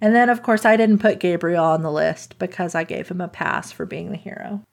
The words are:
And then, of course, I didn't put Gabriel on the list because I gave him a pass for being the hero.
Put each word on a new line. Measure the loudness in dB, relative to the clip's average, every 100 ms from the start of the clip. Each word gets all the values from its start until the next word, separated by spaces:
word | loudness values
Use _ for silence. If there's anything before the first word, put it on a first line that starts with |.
And | 2
then, | 4 4
of | 2
course, | 0 2
I | 4 4
didn't | 6 4
put | 4 2
Gabriel | 0 0 0 2
on | 2 2
the | 0
list | 0 -2 -2 -10 -10
because | -8 -6 -6
I | -4
gave | -6 -8 -8
him | -8
a | -8
pass | -6 -2 -2 -4
for | -10
being | -10 -8 -10
the | -10
hero. | -12 -14 -10 -12 -10